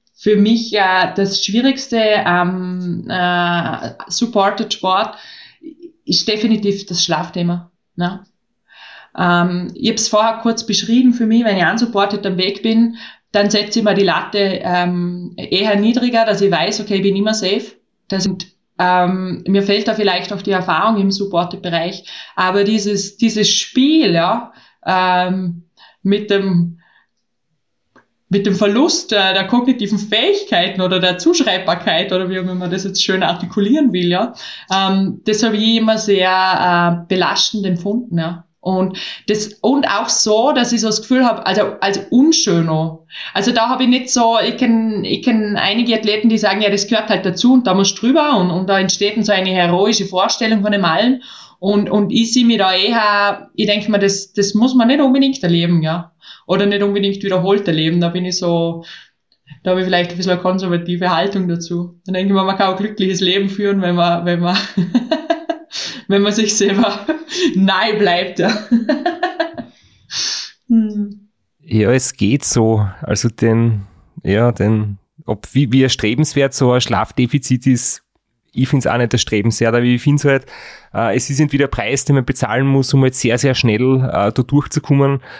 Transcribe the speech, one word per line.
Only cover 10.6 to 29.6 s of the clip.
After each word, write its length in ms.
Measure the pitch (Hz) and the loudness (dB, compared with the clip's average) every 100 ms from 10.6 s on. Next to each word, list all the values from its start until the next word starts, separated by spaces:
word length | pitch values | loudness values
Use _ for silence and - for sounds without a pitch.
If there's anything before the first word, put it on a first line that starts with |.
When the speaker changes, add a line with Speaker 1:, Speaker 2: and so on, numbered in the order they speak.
| - | -2
Speaker 1:
beschrieben, 480 | 202 - 240 254 | -4 0 4 4
für 120 | 233 220 | 4 2
mich, 180 | 233 226 | 2 2
wenn 100 | 190 | 2
ich 60 | |
unsupported 600 | 165 226 233 202 202 208 196 | 2 0 0 0 -2 -2 -4
am 120 | 180 | -2
Weg 260 | 185 - | -2 -2
bin, 340 | 226 226 233 - - - _ | 0 2 2 -2 -16 -20 _
dann 180 | 202 202 | 0 2
setze 280 | 208 208 233 | 0 0 0
ich 60 | 208 | 2
mir 80 | |
die 100 | 190 | 2
Latte, 360 | 196 160 - 208 | 2 0 -2 -2
ähm, 960 | 196 - 185 180 180 180 175 180 175 - | -2 -2 -2 -2 0 -2 -4 -6 -12 -12
eher 380 | - 185 220 202 | -4 -2 0 2
niedriger, 500 | 220 226 247 226 226 | 2 2 0 2 0
dass 160 | 180 | 2
ich 100 | 196 | 2
weiß, 300 | 165 185 220 | 2 -2 -4
okay, 140 | 208 196 | -2 0
ich 80 | |
bin 120 | 196 190 | 0 0
immer 200 | 214 214 | 0 -2
safe. 380 | 185 220 - - _ _ - | -2 -2 -6 -16 _ _ -8
Das 160 | 190 | -4
sind, 240 | 185 170 - _ _ - | -4 -4 -10 _ _ -2
ähm, 640 | 180 180 180 185 185 - - | 0 2 2 -2 -4 -6 0
mir 140 | 196 | 0
fehlt 260 | 196 208 220 | 2 0 0
da 60 | |
vielleicht 400 | 214 196 180 - | 0 0 0 -4
auch 80 | 202 | -6
die 100 | 202 | -2
Erfahrung 480 | 185 175 160 214 214 | -2 0 0 2 2
im 120 | 196 | 0
Supported-Bereich, 960 | 196 196 175 175 - 180 170 175 196 - - - - | 0 -2 -2 -2 -6 -4 -4 -4 -8 -14 -18 -10 -2
aber 280 | 185 202 | 0 2
dieses, 540 | 208 220 202 202 - - | 2 2 0 -2 -4 -2
dieses 320 | 226 214 202 | 0 2 0
Spiel, 640 | - - 254 277 320 202 | 0 -2 2 4 4 2
ja, 380 | 170 175 240 240 - _ _ - | 2 0 -2 -6 -18 _ _ -2
ähm, 800 | 185 185 180 185 190 180 170 - _ - _ | 0 2 2 0 -2 -4 -8 -14 _ -20 _
mit 300 | 196 202 208 | 0 0 2
dem, 480 | 196 190 175 170 - _ _ _ _ _ _ _ _ _ _ _ _ _ _ - | 0 2 2 0 -4 _ _ _ _ _ _ _ _ _ _ _ _ _ _ -2
mit 140 | 196 202 | 0 0
dem 80 | |
Verlust, 580 | 175 208 220 330 - - | 0 2 2 2 0 -2
äh, 220 | 208 190 | 0 0
der 140 | 190 190 | 0 0
kognitiven 500 | 247 | 0